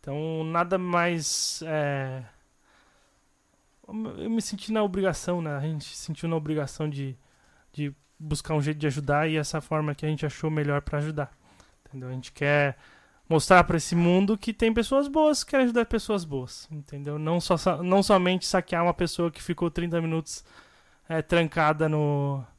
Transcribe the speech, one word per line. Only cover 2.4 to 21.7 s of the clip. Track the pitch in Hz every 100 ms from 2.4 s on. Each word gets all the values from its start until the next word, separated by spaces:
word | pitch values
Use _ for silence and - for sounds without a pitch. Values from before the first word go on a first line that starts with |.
| _ _ _ _ _ _ _ _ _ _ _ _ _ _ - 214 220 -
eu | 220
me | 226
senti | - 202 -
na | 220
obrigação, | 208 185 190 147 - 175
né? | 160 143
A |
gente | 151 156
se | - -
sentiu | - 156 165
na | 165
obrigação | 151 156 139 - 151
de, | 139 135 127 _ _ _ _ _
de | - 143 143 _ _
buscar | 156 147 -
um | 156
jeito | 143 151
de | 151
ajudar | 135 143 147 160
e | 156
essa | 147 160
forma | - 156 151
que | 143
a | 156
gente | 156 151
achou | - 160
melhor | 151 147 143
pra | - 147
ajudar, | 151 151 135 _ _ _ - _ -
entendeu? | 135 127
A |
gente | 131 139
quer | - 143 147 143 - - - _ _ _
mostrar | 160 - 185
pra | 165 165
esse | -
mundo | 170 170 185 196 214
que | -
tem | 214 226
pessoas | 226 220 269 285
boas | 294 302 294
que | -
querem | 277 247
ajudar | 233 226
pessoas | 226 - 208
boas, | 165 139 127 - -
entendeu? | 156 143 143 143 147
Não | 156 175
só, | - 165 - 160
não | 180 190
somente | 196 196 180 185
saquear | - 190 - 170
uma | 175
pessoa | 165 170 - 170
que | -
ficou | - 165 170
trinta | 160 170 170
minutos, | 165 160 156 - - - - _ _ _ _
é, | 160
trancada | 156 170 165 - 151